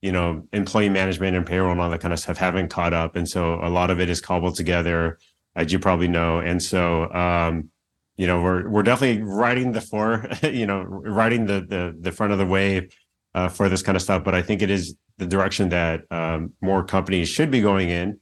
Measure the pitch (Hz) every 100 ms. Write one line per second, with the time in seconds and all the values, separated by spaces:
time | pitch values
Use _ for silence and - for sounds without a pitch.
0 | 98 92 87 80 - 104 92 110 104 95
1 | 95 90 95 92 85 90 95 90 87 82
2 | 85 85 - 85 92 87 85 - 85 85
3 | 82 87 82 90 82 85 85 87 90 90
4 | 87 87 - 90 87 85 85 87 85 85
5 | 82 80 _ _ _ - 80 90 101 87
6 | 87 85 85 82 82 87 - 95 87 82
7 | 82 90 87 87 85 82 78 _ _ _
8 | _ - 90 90 90 92 92 104 101 123
9 | 135 110 107 98 120 123 127 110 - 107
10 | 107 113 110 - 156 131 107 98 92 95
11 | - 104 113 120 107 101 87 98 90 80
12 | 87 87 104 101 95 95 98 95 90 _
13 | _ _ _ 87 90 - 98 92 - 95
14 | 92 95 98 92 87 104 98 98 82 71
15 | _ _ 90 98 95 - 95 87 85 80
16 | - 85 80 80 82 - 95 95 90 98
17 | 92 92 85 - 156 131 104 98 90 87
18 | 92 107